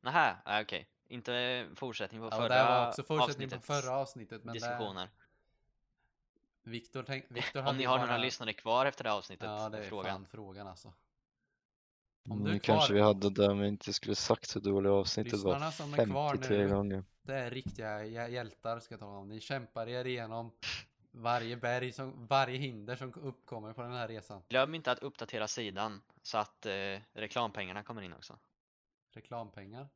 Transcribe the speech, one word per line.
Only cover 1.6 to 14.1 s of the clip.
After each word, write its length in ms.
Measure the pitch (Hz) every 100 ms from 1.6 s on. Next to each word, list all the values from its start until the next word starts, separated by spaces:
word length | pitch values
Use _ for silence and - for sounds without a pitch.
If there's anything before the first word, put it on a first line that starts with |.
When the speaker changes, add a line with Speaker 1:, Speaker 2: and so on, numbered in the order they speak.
| 92 -
Speaker 1:
fortsättning 460 | 131 110 101 113
på 40 | 113
Speaker 2:
Ja, 20 |
och 60 |
Speaker 1:
förra 140 | 110 117 127
Speaker 2:
där 240 | 127 123
var 80 | 120
också 160 | 117
fortsättning 460 | 135 156 139 135 135
på 60 | 98
Speaker 1:
avsnittets 260 | - 147 131
Speaker 2:
förra 100 | 131
avsnittet, 480 | 135 127 104 113
men 100 | 117
där 0 |
Speaker 1:
diskussioner. 560 | 117 117 120 107 95 92 _ _ _ _ _ _ _ _ _ _ _ _ _ _ _ 117
Speaker 2:
Viktor 360 | 113 - 135
tänk-, 220 | 120 135 -
Viktor 300 | 156 - 139
Speaker 1:
Om 60 | 135
Speaker 2:
hade 120 | 135
Speaker 1:
ni 60 |
Speaker 2:
ju 40 | 127
Speaker 1:
har 80 | 127
Speaker 2:
bara 80 | 123
Speaker 1:
några 120 | 120
lyssnare 320 | 123 - 110
kvar 320 | 107 113 120 135
efter 180 | -
det 60 | 123
här 80 | 104
avsnittet, 280 | - 92 101
Speaker 2:
Ja, 200 | 107 107
det 80 | 107
Speaker 1:
är 40 |
Speaker 2:
är 80 | 101
Speaker 1:
frågan. 160 | 104 92
Speaker 2:
fan 200 | 98 95
frågan, 360 | 113 101 95 101
alltså. 260 | 87 - - _ _ _ _ _ _ _ _ _ _ _ _ -
Om 80 | 107
du 40 |
Speaker 3:
Mm, 120 | 104 101
Speaker 2:
är 40 |
kvar 160 | - 110
Speaker 3:
kanske 180 | 143
vi 80 | 101
hade 280 | 107 98 101
det, 260 | 98 101 101
men 100 | 101
inte 280 | 101 -
skulle 220 | 98 -